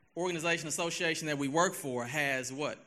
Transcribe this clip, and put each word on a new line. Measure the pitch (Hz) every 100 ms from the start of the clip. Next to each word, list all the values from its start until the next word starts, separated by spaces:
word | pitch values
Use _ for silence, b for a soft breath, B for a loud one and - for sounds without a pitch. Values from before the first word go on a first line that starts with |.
| _ 165
organization, | 180 170 170 170 151
association | 160 170 170 170 160 156
that | 143
we | 139
work | 156 185 185
for | 143 123
has | 120 151 143 131 123
what? | 135 139 -